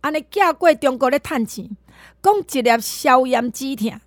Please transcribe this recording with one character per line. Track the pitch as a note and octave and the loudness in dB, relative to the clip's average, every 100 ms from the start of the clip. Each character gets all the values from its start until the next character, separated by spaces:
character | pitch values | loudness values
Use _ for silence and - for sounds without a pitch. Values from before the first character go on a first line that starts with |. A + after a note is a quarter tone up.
安 | C#4+ | -4
尼 | D#4 D4+ | -6 -6
寄 | - F#4 D#4+ | 0 0 4
过 | F4 | 4
中 | D4+ C#4+ C4 | 4 2 0
国 | B3+ | 0
咧 | C#4+ | 0
趁 | - D4+ | -2 -4
钱。 | A3 - G3+ G#3 _ _ - _ | -4 -6 -14 -16 _ _ -20 _
讲 | F#4+ G#4 | 0 0
一 | F4 C4+ | 0 -2
粒 | A#3+ A#3 | 2 0
消 | G#3+ - D4+ B3+ C4 | 0 -6 2 2 4
炎 | B3 A#3+ | 0 -2
止 | - C4+ C4+ | -8 -10 -6
痛 | A3 G#3+ | -6 -8